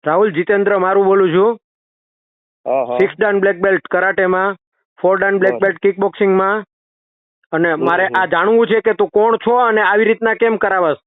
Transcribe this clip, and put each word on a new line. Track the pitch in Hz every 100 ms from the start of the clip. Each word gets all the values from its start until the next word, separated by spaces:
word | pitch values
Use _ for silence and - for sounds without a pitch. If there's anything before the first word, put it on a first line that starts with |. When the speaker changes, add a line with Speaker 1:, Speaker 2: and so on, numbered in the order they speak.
| 151
Speaker 1:
રાહુલ | 165 214
જીતેન્દ્ર | 156 180 202 202 202
મારું | 185 196 190
બોલું | 196 185
છું. | 170 214 226 _ _ _ _ _ _ _ _ _ _ 131
Speaker 2:
હા, | 131
હા. | 120 123
Speaker 1:
સિક્સ | 190 -
દાન | 214 202
બ્લેક | 196 180
બેલ્ટ | 190 190 -
કરાટેમાં, | 180 185 190 185 185 190 190 _ _ _ _
ફોર | 180 190
દાન | 196 196
બ્લેક | 185
Speaker 2:
બરાબર. | - 196
Speaker 1:
બેલ્ટ | 170
કિક | 202 190
બોક્સિંગમાં. | 196 - 196 190 190 214 202 _ _ _ _ _ _ _ _
અને | 160 170
Speaker 2:
હમ, | 156
Speaker 1:
મારે | 139 175 190
Speaker 2:
હમ. |
Speaker 1:
આ | 185 185
જાણવું | 170 190 226 233
છે | 220
કે | 220
તું | 208 208
કોણ | 208 220 226
છો | 226 240
અને | 240 220
આવી | 196 208
રીતના | 220 226 226
કેમ | 220 226 220
કરાવસ? | 202 190 170 143